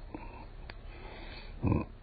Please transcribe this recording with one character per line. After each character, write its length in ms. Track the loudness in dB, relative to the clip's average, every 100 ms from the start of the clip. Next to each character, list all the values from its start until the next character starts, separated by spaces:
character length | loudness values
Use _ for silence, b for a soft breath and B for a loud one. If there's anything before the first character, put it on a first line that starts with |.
| -8 -6 -6 -8 -8 -8 -8 -8 -8 B B B B B B B
う 40 | 8
ん、 180 | 8 6 -2